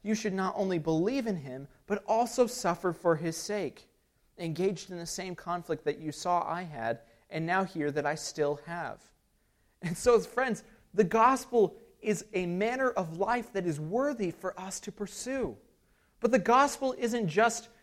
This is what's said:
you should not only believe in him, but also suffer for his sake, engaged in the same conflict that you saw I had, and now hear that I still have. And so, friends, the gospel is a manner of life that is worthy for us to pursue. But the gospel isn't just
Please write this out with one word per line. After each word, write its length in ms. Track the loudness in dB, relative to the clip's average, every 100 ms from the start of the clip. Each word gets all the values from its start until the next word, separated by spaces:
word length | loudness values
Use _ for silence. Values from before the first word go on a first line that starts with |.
you 120 | -2
should 200 | -2 0
not 200 | -2 -2 -2
only 220 | 0 0
believe 480 | 0 2 2 0 -2
in 100 | -4
him, 320 | -6 -12 -14 -16 -6
but 180 | -4 0
also 400 | 2 2 2 2
suffer 460 | 2 -2 0 -2
for 240 | 0 2 2
his 200 | 0 -6
sake, 520 | -4 -4 -4 -8 -20 _ _ _ _ -8
engaged 520 | -6 0 0 -2 -8
in 80 | -10
the 80 | -8
same 280 | -8 -8
conflict 500 | -8 -6 -6 -4 -4
that 140 | -2 -4
you 140 | -6
saw 360 | -6 0 0 0
I 140 | -4
had, 380 | -8 -4 -4 -4 -8 _ _
and 140 | -6
now 200 | 0 0
hear 260 | 0 -2 -2
that 160 | 0 -2
I 80 |
still 460 | -2 -6 -2 0 -2 -6
have. 340 | -10 -8 -10 _ _ _ _ _ _ _ _
And 140 | -8 0
so, 220 | 4 4
friends, 420 | 4 -2 -2 -2 -8 -20 _
the 100 | 2
gospel 680 | 4 6 6 4 2 4 4 2 -20 _
is 240 | -2 -2 -2
a 120 | -2 0
manner 440 | 0 0 0 0
of 280 | 0 -2 0
life 340 | 0 0 -2
that 140 | -2 -2
is 140 | -2
worthy 500 | -2 0 0 0 -4
for 280 | -4 -8 -8
us 200 | -10 -10
to 120 | -10
pursue. 640 | -10 -10 -8 -6 -4 -4 -6 _ _ _ _ _ _
But 100 | 2
the 80 | 4
gospel 560 | 6 6 6 2 -4 0
isn't 300 | 0 0 2
just 400 | 4 4 2 -8 -20